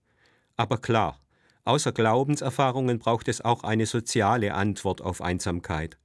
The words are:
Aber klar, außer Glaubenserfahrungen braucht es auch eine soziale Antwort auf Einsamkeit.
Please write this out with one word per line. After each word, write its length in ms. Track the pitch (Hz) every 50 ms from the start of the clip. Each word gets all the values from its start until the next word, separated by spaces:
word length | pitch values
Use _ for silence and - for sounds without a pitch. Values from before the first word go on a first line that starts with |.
| _ _ _ _ _ _ _ _ _ _ _ -
Aber 180 | 117 104 120
klar, 420 | 110 - - 117 113 98 76 - - _ _ _ _ _ _ _ _ _
außer 280 | - 127 147 - - -
Glaubenserfahrungen 1040 | - 113 110 110 127 139 143 147 143 139 127 - - 139 131 123 135 131 123 120 117
braucht 280 | - 117 117 110 - -
es 120 | 110 -
auch 240 | - 117 120 - -
eine 220 | 107 110 113 110
soziale 680 | - - 120 110 - - 120 101 98 120 120 104 101 69
Antwort 480 | 92 98 104 98 - - 98 90 -
auf 220 | - 92 90 - -
Einsamkeit. 760 | 87 90 92 - 92 87 85 - - 87 78 80 82 - _